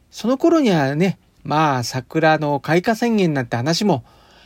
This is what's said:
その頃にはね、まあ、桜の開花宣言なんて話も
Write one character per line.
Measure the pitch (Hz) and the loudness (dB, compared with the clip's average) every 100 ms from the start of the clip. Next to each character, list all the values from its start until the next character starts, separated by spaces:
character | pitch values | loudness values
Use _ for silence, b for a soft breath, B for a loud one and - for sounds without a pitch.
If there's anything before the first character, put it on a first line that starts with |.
| _ | _
そ | - 214 | -8 -4
の | 269 | 0
頃 | 330 330 | 2 2
に | 262 | 2
は | 170 135 147 | 2 0 0
ね、 | 185 - _ _ | 0 -2 _ _
ま | - 147 156 131 | -4 0 2 0
あ、 | |
桜 | 120 131 120 160 160 156 | -4 -8 -6 0 2 2
の | 151 143 | 0 -4
開 | - 160 | 0 0
花 | 185 220 | 0 -2
宣 | 240 220 | 0 0
言 | 180 | 0
な | 143 | 0
ん | 123 | -4
て | 120 | -4
話 | 127 170 | -2 -2
も | 208 139 - b b b | 0 0 -4 b b b